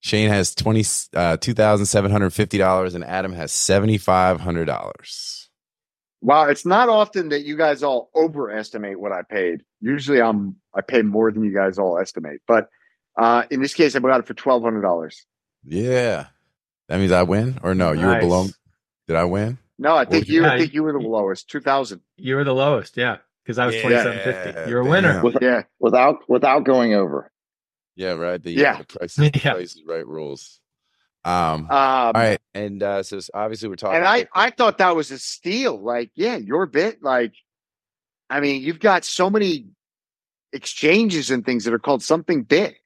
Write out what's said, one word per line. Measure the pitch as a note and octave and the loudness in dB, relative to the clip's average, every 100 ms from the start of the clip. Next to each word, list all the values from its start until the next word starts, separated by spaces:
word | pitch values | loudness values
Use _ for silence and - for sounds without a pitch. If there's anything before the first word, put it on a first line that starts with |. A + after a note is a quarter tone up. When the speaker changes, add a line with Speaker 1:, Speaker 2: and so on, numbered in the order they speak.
Speaker 1:
Shane | - G#2+ G#2+ | -2 0 2
has | G#2 F2+ | 2 0
twenty, | - A2 A2 G#2 - - | -2 0 2 0 -4 -6
uh, | D#2+ F2 D#2+ | -2 0 0
two | - | -2
thousand | A2 G#2+ G#2 G2 | 2 4 4 2
seven | G#2+ G2 | 2 2
hundred | G#2 F#2+ | 2 0
fifty | - G#2 G2+ | 0 -2 2
dollars, | F#2 F#2 F#2 | 2 2 0
and | F2+ | -6
Adam | C#2 F#2 F#2+ | -6 -6 -6
has | F2 D2+ | -8 -8
seventy-five | - - F#2+ G#2 G#2+ - F#2 F#2 F2+ | -4 2 2 4 0 2 4 4 2
hundred | F2 E2+ D#2+ | -2 -4 -2
dollars. | A1+ G1+ - - - - - - _ _ _ _ _ _ _ | -4 -6 -14 -18 -16 -14 -16 -18 _ _ _ _ _ _ _
Speaker 2:
Wow, | A2+ D3 | 2 4
it's | D3+ C#3+ | 4 2
not | F3 G3 B3 | 2 2 4
often | G#3+ G#3 G3+ E3 | 4 2 -2 -4
that | D3 | -4
you | D3 D3+ | -4 0
guys | D#3 C#3+ | 0 0
all | C#3+ B2+ A#2 | 0 -2 -2
overestimate | - D#3+ D3 A#2+ G#2+ G#2+ A2+ G#2 F#2+ | 0 0 0 -6 -6 -8 -10 -10 -8
what | G2+ | -6
I | F#2 | -6
paid. | F2 G#2 F2+ D#2+ _ _ | -6 -2 -2 -4 _ _
Usually | A2 C#3+ C3 C#3 | -6 -4 0 2
I'm, | A2+ G#2+ G2 F#2+ _ | 4 0 -4 -10 _
I | G2 | -10
pay | - B2+ | 0 2
more | G#2+ G#2 A2 | 2 2 0
than | G#2+ | 0
you | G#2+ | -2
guys | G2 G2 F#2+ | 0 -2 0
all | F#2+ E2+ | 0 0
estimate. | F#2 - D#2 C#2+ _ | -4 -8 -12 -14 _
But, | A2+ - _ _ _ _ - | 0 0 _ _ _ _ 0
uh, | A#2 A#2+ A#2 | 2 2 0
in | C#3 | -2
this | C3 | -4
case, | - D#3 | 2 2
I | B2+ | 2
got | B2+ C3 | 2 0
it | A2 | 0
for | |
twelve | A2 - B2+ | -8 0 0
hundred | A#2 A2 | 0 -2
dollars. | G2 F2 D#2+ - _ _ _ _ | 0 -2 -4 -14 _ _ _ _
Speaker 1:
Yeah. | C2 E2 A#2 B2+ A#2+ F2+ C#2 _ _ _ _ _ _ | -8 -4 0 0 0 -2 -6 _ _ _ _ _ _
That | E2+ | -2
means | F#2+ | 2
I | F2+ | 4
win? | F2+ G2 A#2+ C3 | 4 0 -2 -4
Or | F2 | -4
no, | F#2 F2 | 0 0
you | D#2 F2+ | 2 2
were | F#2 | 2
below | F2+ F2+ | 2 2
Speaker 3:
Nice. | F#2+ - _ _ _ _ _ | 0 -6 _ _ _ _ _
Speaker 1:
Did | E2 | -2
I | |
win? | F2 F#2 G#2+ B2+ _ _ | 0 -2 -4 -6 _ _
Speaker 2:
No, | C#3 | 0
I | D#3+ | 2
Speaker 1:
What | B2+ | 2
Speaker 2:
think | G#2+ | 0
Speaker 1:
was | G#2 | 2
Speaker 2:
you, | D#3+ | 2
Speaker 1:
your | E3 | 2
Speaker 2:
I | |
Speaker 3:
Yeah, | B2+ | 2
Speaker 2:
think | D#3+ | 0
you | D3 | -2
were | D#3 | -2
the | C#3+ | -4
Speaker 3:
you | A2+ | -2
Speaker 2:
lowest. | A2+ G2+ F#2 - | -2 -2 -4 -8
Two | D3 | -8
thousand. | C#3 C#3 B2+ F#2+ _ _ | -2 0 -2 -10 _ _
Speaker 3:
You | B2+ C3+ | -6 -2
were | |
the | C#3+ | 0
lowest, | C3 C#3 C3+ F#2+ - | 0 2 0 -4 -4
yeah, | B2 G#2+ _ _ - | -4 -4 _ _ -10
'cause | A#2 | -2
I | B2 | -2
was | A2+ | 0
Speaker 1:
Yeah. | |
Speaker 3:
twenty-seven | A2 A#2+ A#2 G2 G2 A2 F2+ | 2 2 2 -2 -6 -6 -8
fifty. | E2+ D#2+ | -8 -4
You're | A#2+ | -2
a | |
Speaker 1:
Damn. | B2+ | 2
Speaker 3:
winner. | F3 F#3 F#2+ | 2 2 2
Speaker 4:
With-, | A#2+ A#2+ | 0 2
Speaker 2:
Yeah. | B2+ B2 - _ | 0 0 -4 _
Speaker 4:
without, | A#2 B2 C3 D3+ - | 2 4 4 2 0
without | B2 C#3+ C#3 | 2 4 2
going | C3+ C3 A#2+ | 2 2 4
over. | G#2 F#2+ C#2+ - _ _ _ _ _ _ _ | 2 0 -4 -10 _ _ _ _ _ _ _
Speaker 1:
Yeah, | F#2 | -6
right. | E2+ E2+ F2+ | -4 -4 -6
The, | D#2+ | -6
Speaker 2:
Yeah. | E2+ C#3+ G#2 | 0 2 0
Speaker 1:
the | |
price, | - - F2 | -10 -12 -10
the | - | 2
Speaker 3:
<laughs> | D3+ C#3+ | 2 2
Yeah. | D3 | -2
Speaker 1:
price | G#2 F2+ D#2+ | -4 -6 -14
is | D#2 | -8
right | E2 C2 | -8 -8
rules. | D#2 D2+ C#2 - _ _ _ _ _ _ _ | -10 -10 -12 -16 _ _ _ _ _ _ _
Um, | E2+ | -2
Speaker 2:
Um, | F2 E2 D#2 D#2 | 0 0 -2 0
Speaker 1:
all | C#3 C3+ C3 A#2+ | 2 2 2 2
right. | A2+ A#2 G2+ _ | 2 2 0 _
And, | G2 G#2 G2 | -10 -10 -4
uh, | G2 G2 | -4 -4
so | F#2+ G2+ | -6 -10
s-, | F2+ | -10
obviously | G2+ G#2+ G#2+ G#2+ | -8 -6 -6 -10
we're | F#2+ | -8
talking | G#2+ E3 | -2 0
Speaker 2:
And | F3+ | 2
I, | A#3 A#3 | 0 0
I | F#3 A3 | 0 0
thought | - A#3 G3+ | 2 0 4
that | F#3 | 2
was | E3+ C#3 | 2 -4
a | C3 | -8
steal. | - - E3 G#3+ C4 A#2 | -12 -10 -6 -4 -4 -4
Like, | G2+ A#2+ A#2+ | -6 -6 -6
yeah, | - G3+ A#3 | -4 -4 -4
your | G2+ C#3 F#3 | -4 -2 0
bit. | C3 G3 A3 | 0 0 -2
Like, | C#3 B2+ A#2+ _ _ _ _ _ _ _ _ _ _ | -2 0 0 _ _ _ _ _ _ _ _ _ _
I | C3+ | -4
mean, | C#3+ C#3 | -2 -2
you've | C3+ E3 | -4 -2
got | G#3+ F#3 - | 2 2 0
so | - F#3 | -2 0
many | G#3 G3 D#3 A2 _ _ _ _ _ _ _ _ | 2 0 -2 -6 _ _ _ _ _ _ _ _
exchanges | C3+ - - D3+ F#3 A3+ E3+ C3 | -14 -12 -2 2 4 2 -2 -2
and | C3 | -2
things | A2+ B2 | 0 -2
that | G#2+ | 0
are | A#2 | -2
called | - C3+ | 0 -2
something | - D#3+ D#3+ E3 | 2 -2 0 -2
bit. | A2 D3 G3+ - | 2 2 2 -6